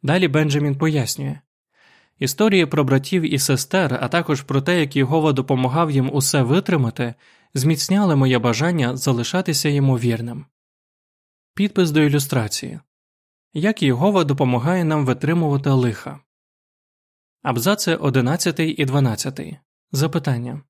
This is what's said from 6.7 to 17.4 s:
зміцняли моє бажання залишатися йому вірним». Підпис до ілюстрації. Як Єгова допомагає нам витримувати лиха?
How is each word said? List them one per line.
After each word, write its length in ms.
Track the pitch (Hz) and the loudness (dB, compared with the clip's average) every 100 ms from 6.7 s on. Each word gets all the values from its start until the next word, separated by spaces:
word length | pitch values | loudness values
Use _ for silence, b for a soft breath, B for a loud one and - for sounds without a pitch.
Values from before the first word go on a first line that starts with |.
| 175 120 - 120 117 b b b | 0 0 -2 -6 -6 b b b
зміцняли 600 | 139 135 156 - 190 202 143 | -2 0 0 0 2 2 4
моє 220 | 135 127 | 4 2
бажання 580 | 120 113 160 175 120 131 | 2 0 0 0 -2 -2
залишатися 720 | 139 120 117 180 190 151 156 | -2 0 0 -2 -2 -2 0
йому 300 | 143 139 127 | 2 2 2
вірним». 480 | 117 117 117 120 - _ _ _ _ _ _ _ _ _ _ | 0 -2 -4 -12 -16 _ _ _ _ _ _ _ _ _ _
Підпис 360 | - 202 - 175 | -4 -2 2 2
до 120 | 151 | 4
ілюстрації. 760 | 151 143 139 131 107 - 135 - _ _ _ _ _ _ _ | 4 2 0 -2 -2 -6 -10 -14 _ _ _ _ _ _ _
Як 300 | - 185 220 | -4 -2 0
Єгова 420 | 143 123 180 202 | 0 2 2 2
допомагає 600 | 151 139 131 123 131 185 | 0 0 0 0 0 0
нам 220 | 165 156 135 | 0 0 0
витримувати 640 | 127 - 170 160 139 139 | 0 0 0 0 0 2
лиха? 500 | 131 123 104 - 139 _ _ _ _ _ _ _ _ _ _ _ _ | 2 2 -4 -12 -16 _ _ _ _ _ _ _ _ _ _ _ _